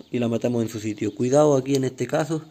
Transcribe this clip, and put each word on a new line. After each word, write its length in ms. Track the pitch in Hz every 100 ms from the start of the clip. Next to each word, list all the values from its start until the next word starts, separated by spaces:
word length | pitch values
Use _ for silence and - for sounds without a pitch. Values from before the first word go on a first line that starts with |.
| -
y 80 | 123
la 80 | 117
metemos 360 | 117 120 120
en 80 | 110
su 100 | 113
sitio. 340 | 107 104 107
Cuidado 400 | - 123 139 151
aquí 220 | 139 131 139
en 80 |
este 220 | 131 127 127
caso, 360 | 151 156 165 -